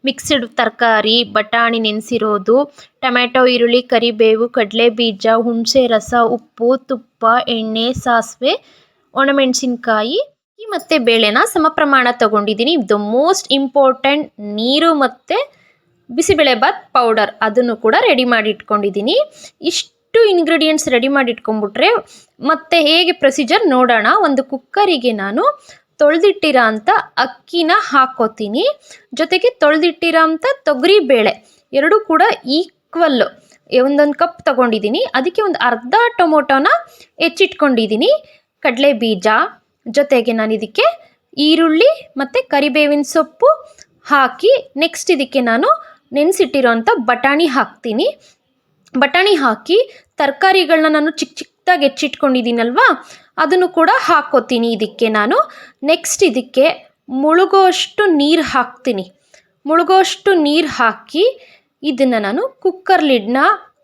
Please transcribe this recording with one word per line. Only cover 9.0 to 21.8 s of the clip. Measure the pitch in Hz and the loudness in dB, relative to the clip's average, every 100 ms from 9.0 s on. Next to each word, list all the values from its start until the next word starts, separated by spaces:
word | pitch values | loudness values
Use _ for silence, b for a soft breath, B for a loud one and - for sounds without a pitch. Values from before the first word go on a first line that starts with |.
| b | b
ಒಣಮೆಣಸಿನ್ಕಾಯಿ | 247 277 277 262 247 254 240 240 214 226 370 587 _ _ _ | -2 0 0 0 -2 -4 -4 -2 -2 -2 -4 -6 _ _ _
ಈ | 440 | -10
ಮತ್ತೆ | 359 - 311 | -10 -2 0
ಬೇಳೆನ | 233 226 208 233 427 | 2 2 2 0 -2
ಸಮ | 339 311 | 0 -2
ಪ್ರಮಾಣ | 320 294 269 247 | 0 0 2 0
ತಗೊಂಡಿದ್ದೀನಿ. | 240 220 214 208 214 247 330 | 0 0 0 -2 -2 -2 -2
The | 196 208 208 240 | 0 -2 0 0
most | 320 381 - 269 | 0 -2 -2 -2
important | 277 285 269 262 269 294 294 - | 0 2 2 2 -2 -2 -6 -12
ನೀರು | 208 208 240 285 330 | -10 -6 -2 0 0
ಮತ್ತೆ | 302 254 - _ 392 554 b b b b _ - | 0 -2 -4 _ -6 -6 b b b b _ -10
ಬಿಸಿಬೇಳೆ | 247 320 330 285 240 | -4 0 2 2 2
ಬಾತ್ | 285 - - | 0 -2 -4
ಪೌಡರ್ | 262 240 220 202 - | 0 0 0 -2 -2
ಅದನ್ನು | 220 214 240 220 | -2 0 -2 -2
ಕೂಡ | 220 302 | 0 2
ರೆಡಿ | 480 262 | 2 2
ಮಾಡಿ | 247 233 214 | 2 0 0
ಇಟ್ಕೊಂಡಿದ್ದೀನಿ. | 208 - 208 202 196 220 453 605 B B _ | -6 -4 -4 -2 -4 -2 -2 -2 B B _
ಇಷ್ಟು | 320 339 - _ _ 453 440 | -6 -6 -10 _ _ 2 2
ಇಂಗ್ರೀಡಿಯೆಂಟ್ಸ್ | 349 320 330 311 311 311 | 2 0 0 0 0 0
ರೆಡಿ | 247 262 | 0 0
ಮಾಡಿ | 277 247 | 0 -2
ಇಟ್ಕೊಂಡ್ಬಿಟ್ರೆ | 226 - 220 208 208 | -4 -6 -4 -4 0